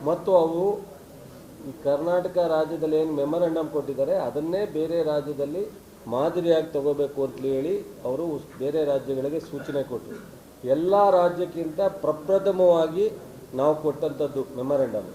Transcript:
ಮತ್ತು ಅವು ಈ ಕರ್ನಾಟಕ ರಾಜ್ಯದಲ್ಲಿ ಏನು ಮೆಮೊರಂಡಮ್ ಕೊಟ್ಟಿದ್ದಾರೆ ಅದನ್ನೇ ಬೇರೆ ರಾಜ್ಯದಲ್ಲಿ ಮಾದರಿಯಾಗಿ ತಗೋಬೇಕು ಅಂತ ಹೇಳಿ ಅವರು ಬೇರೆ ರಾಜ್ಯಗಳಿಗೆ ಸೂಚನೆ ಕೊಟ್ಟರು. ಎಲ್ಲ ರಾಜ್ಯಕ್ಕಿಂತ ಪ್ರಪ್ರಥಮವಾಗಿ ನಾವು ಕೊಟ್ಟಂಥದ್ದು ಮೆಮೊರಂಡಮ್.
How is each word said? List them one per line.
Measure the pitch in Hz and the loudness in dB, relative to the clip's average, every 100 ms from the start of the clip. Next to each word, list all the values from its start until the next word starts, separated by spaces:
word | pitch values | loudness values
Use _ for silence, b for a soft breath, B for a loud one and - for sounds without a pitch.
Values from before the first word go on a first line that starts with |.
| 139 | 0
ಮತ್ತು | 170 196 185 | -2 4 4
ಅವು | 160 165 196 202 - - - - - - - - 139 | 4 2 0 -2 -8 -18 -20 -20 -20 -20 -20 -14 -14
ಈ | - | -4
ಕರ್ನಾಟಕ | 139 143 165 180 180 180 | 0 0 2 0 0 0
ರಾಜ್ಯದಲ್ಲಿ | 170 156 151 165 156 156 | 2 2 0 -2 0 2
ಏನು | 160 | 2
ಮೆಮೊರಂಡಮ್ | 147 143 165 175 165 156 | 0 0 2 2 0 -2
ಕೊಟ್ಟಿದ್ದಾರೆ | 151 135 131 139 190 | -4 -4 -2 0 0
ಅದನ್ನೇ | 127 131 156 185 208 | 0 -4 -2 -2 -2
ಬೇರೆ | 151 160 170 | -2 -2 0
ರಾಜ್ಯದಲ್ಲಿ | 151 147 143 139 143 165 214 - - - 113 | 0 0 -2 -4 -4 -4 -6 -10 -20 -18 -4
ಮಾದರಿಯಾಗಿ | 120 156 175 170 160 156 | 0 0 0 2 2 2
ತಗೋಬೇಕು | 147 143 143 139 139 | -2 0 0 -2 -2
ಅಂತ | 135 127 | -4 -2
ಹೇಳಿ | 135 135 151 202 | -2 -2 -2 -4
ಅವರು | - - 123 135 170 143 - - | -6 -10 -6 -4 -4 -6 -10 -6
ಬೇರೆ | 135 156 147 | -2 0 0
ರಾಜ್ಯಗಳಿಗೆ | 139 135 131 139 160 | 0 -2 -2 -2 -4
ಸೂಚನೆ | - 143 139 139 | -6 -10 -4 -4
ಕೊಟ್ಟರು. | 131 120 - - - - - - 123 | -4 -6 -8 -14 -16 -20 -20 -10 0
ಎಲ್ಲ | 139 175 202 202 | 2 4 6 6
ರಾಜ್ಯಕ್ಕಿಂತ | 185 175 160 180 165 165 156 | 6 4 2 -4 -4 -6 0
ಪ್ರಪ್ರಥಮವಾಗಿ | 190 - 151 147 185 190 196 185 180 170 160 165 214 - - - - | 0 0 -2 -2 2 2 4 6 6 6 4 2 -2 -2 -14 -18 -10
ನಾವು | 127 147 151 | 0 2 2
ಕೊಟ್ಟಂಥದ್ದು | 151 147 156 135 143 135 131 123 | 0 0 -4 -2 -2 -2 -6 -6
ಮೆಮೊರಂಡಮ್. | 131 143 127 107 87 | -2 2 2 -2 -6